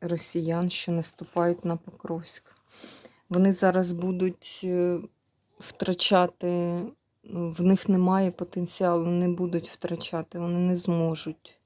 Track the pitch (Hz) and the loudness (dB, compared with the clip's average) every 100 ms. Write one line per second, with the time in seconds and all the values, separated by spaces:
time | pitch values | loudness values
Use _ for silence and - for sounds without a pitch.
0 | 175 170 - 170 160 165 175 - - 170 | -6 -4 -4 -4 -2 0 0 -2 -2 -2
1 | 165 - 175 - 175 175 175 165 - - | -4 -10 -6 0 2 2 -2 -4 -8 -14
2 | - 165 165 - - _ _ - - - | -8 -8 -8 -16 -18 _ _ -20 -20 -20
3 | - _ _ 180 190 185 190 185 180 170 | -20 _ _ 4 4 6 4 4 2 -2
4 | 185 180 190 180 - - 185 180 180 175 | -4 -2 -2 -4 -12 -8 -2 0 2 0
5 | - _ _ _ _ _ - - - 175 | -6 _ _ _ _ _ -14 -4 -2 0
6 | - 190 180 - 175 175 175 175 175 - | 4 4 4 0 -2 0 0 -2 -6 -12
7 | _ _ - 175 170 165 180 190 - 190 | _ _ -12 -6 -6 0 4 4 4 4
8 | 180 190 190 175 175 - 175 - 185 170 | 4 4 2 -2 -8 -6 -6 0 2 2
9 | 170 175 180 175 180 170 - - 175 165 | 2 0 0 0 -2 -2 -6 -10 -8 -6
10 | - 165 160 175 175 175 180 180 180 170 | -6 -8 -8 -6 -2 0 2 0 0 0
11 | 165 160 - 160 - _ | 0 -2 -6 -12 -16 _